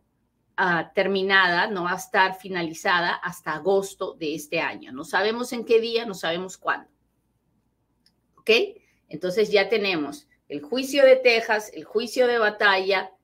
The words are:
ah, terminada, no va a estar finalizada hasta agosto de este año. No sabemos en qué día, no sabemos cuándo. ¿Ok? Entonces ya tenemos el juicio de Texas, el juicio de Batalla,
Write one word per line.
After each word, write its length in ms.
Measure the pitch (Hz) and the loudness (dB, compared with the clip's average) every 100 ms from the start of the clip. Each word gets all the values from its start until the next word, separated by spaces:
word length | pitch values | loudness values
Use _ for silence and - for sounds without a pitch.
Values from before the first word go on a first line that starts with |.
| _ _ _ _ _ - | _ _ _ _ _ -2
ah, 340 | 185 170 160 | 0 0 0
terminada, 760 | - 190 196 190 190 180 175 220 | -2 0 0 2 4 4 2 0
no 160 | 190 | -2
va 80 | 175 | -4
a 60 | 180 | -4
estar 360 | - 202 190 | -2 0 2
finalizada 800 | 185 196 180 165 165 202 175 175 | 0 -8 -6 -6 -4 0 0 0
hasta 380 | - 180 165 165 | -4 -8 -10 -8
agosto 640 | 156 175 196 196 - 185 | -4 0 0 0 -8 -10
de 200 | - 156 | -8 -8
este 240 | 156 - 165 | -8 -6 -4
año. 320 | 143 101 - | -4 -8 -14
No 140 | 127 | -14
sabemos 480 | 165 185 208 233 247 | -4 -2 0 -2 -6
en 120 | 240 | -8
qué 160 | - 226 | 2 2
día, 240 | 233 226 | 2 -4
no 100 | 233 | -4
sabemos 440 | 180 170 175 185 - | -6 -4 -4 -8 -8
cuándo. 320 | 160 - - _ _ _ _ _ _ _ _ _ _ _ _ _ _ _ | -6 -6 -8 _ _ _ _ _ _ _ _ _ _ _ _ _ _ _
¿Ok? 120 | - 233 403 - _ _ _ | 2 2 2 -6 _ _ _
Entonces 440 | 151 180 180 208 | -8 -4 0 2
ya 160 | 196 196 | 2 2
tenemos 580 | 220 196 170 143 - _ _ _ | 0 0 -2 -4 -10 _ _ _
el 140 | 143 | -14
juicio 420 | - 254 262 277 | -6 -6 -2 4
de 100 | 262 | 8
Texas, 560 | 262 254 226 226 214 208 | 8 6 2 2 -2 -2
el 120 | 156 | -14
juicio 420 | - 214 240 262 247 | -6 -6 -4 0 2
de 120 | 240 | 2
Batalla, 720 | 208 208 208 190 190 196 190 - | 0 2 2 2 2 0 -2 -14